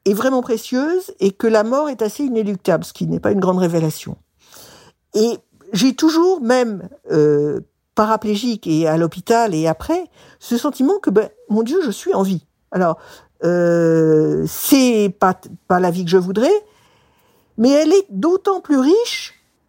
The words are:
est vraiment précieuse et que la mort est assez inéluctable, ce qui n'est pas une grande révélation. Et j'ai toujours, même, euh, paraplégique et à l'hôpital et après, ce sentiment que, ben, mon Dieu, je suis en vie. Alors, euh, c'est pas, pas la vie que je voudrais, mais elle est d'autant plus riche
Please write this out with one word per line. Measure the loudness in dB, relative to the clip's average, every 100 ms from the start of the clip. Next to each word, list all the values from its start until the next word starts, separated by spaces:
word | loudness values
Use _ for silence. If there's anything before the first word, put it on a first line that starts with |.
| -4
est |
vraiment | 0 0 -2
précieuse | -2 -6 -4 -4 -2 -4 -6 -4
et | -4
que | 0 2
la | 2 2
mort | -2 -2
est | -4
assez | -6 -4
inéluctable, | -4 -2 -4 -4 -2 -2 -4
ce |
qui | -8 -6
n'est | -4
pas | -2
une | 0
grande | 0 0
révélation. | 0 0 -2 -6 -12 -16 _ _ _ -20 -20 -20 -20 _ _
Et | 0 0 -2 _ _ -8
j'ai | 0 0
toujours, | 2 2 4 2 2
même, | 2 2 0 -4 -12 -16 -2
euh, | 2 4 2 0 -4 -10 _ _
paraplégique | -2 0 0 -2 -2 -2 -4 -2
et | 0 2
à | 0
l'hôpital | -2 -4 0 0 0
et | 0 -2
après, | -2 -4 -4 -6 _ -20 _
ce | -6 -4
sentiment | -2 -2 0 0
que, | 0
ben, | 0 0 -6 -4
mon | -2
Dieu, | 0 -2
je | -2
suis | -4 -4
en | -2
vie. | 0 -2 -8 _ _
Alors, | -2 -2 -2 -10 -20 _ _
euh, | -2 0 2 2 2 4 4 4 2 -2 -4
c'est | -6 2 4 4 2 0 0
pas, | 0 0 -8 -18 -2
pas | 0
la | 0
vie | -2 0
que |
je | 2
voudrais, | 2 0 0 0 -2 _ _ _ _ _ _ _ _ 0
mais | 2
elle | 4 4
est | 2 2
d'autant | -2 -2 0 -2 -4
plus | 0 2
riche | 4 2 0 -6 -12 -18 _ _